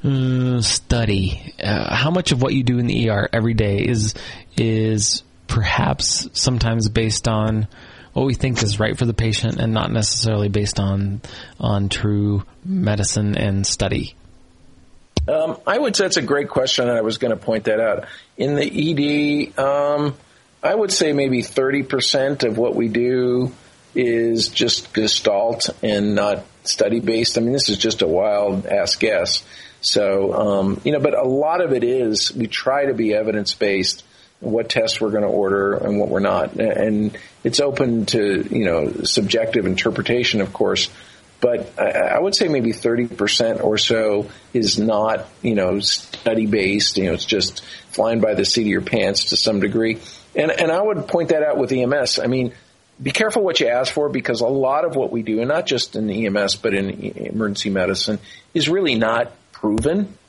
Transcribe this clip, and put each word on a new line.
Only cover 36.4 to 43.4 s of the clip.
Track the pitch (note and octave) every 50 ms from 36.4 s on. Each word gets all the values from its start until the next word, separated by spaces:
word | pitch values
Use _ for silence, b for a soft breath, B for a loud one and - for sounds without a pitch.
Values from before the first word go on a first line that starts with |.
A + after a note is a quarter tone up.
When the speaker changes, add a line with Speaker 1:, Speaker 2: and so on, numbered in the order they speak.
| D#2 - -
Speaker 2:
And | - A2 A2 - - G2+ A2 G#2+ G#2 G#2+ G#2 B B B B B B -
it's | A#2+ A#2+ -
open | C#3+ C#3+ B2+ - C#3 B2 A#2 A2+ G#2
to, | - - A#2 G2+ G2+ G2 F2+ - - -
you | - G#2+
know, | F2+ E2+ E2 D2 - - - -
subjective | - - - G#2 G2 - A2+ A2+ A2+ - A#2 F#2+
interpretation, | F#2+ F#2 - - A2+ G2+ - G2+ - A#2+ B2 A#2+ - - G#2+
of | G2 F#2+ -
course, | - G#2+ F#2+ G2 - - B B B B B B B B B - _
but | - - A#2+ G#2+ - - - -
I, | - - - - - - -
I | -
would | E3+ G3+ F#3
say | - G#3
maybe | E3+ D3+ C3+ A2+ A2+ G#2+
thirty | - - A#2+ A#2 A#2+ A#2+
percent | A#2 - - G2+ G#2 - -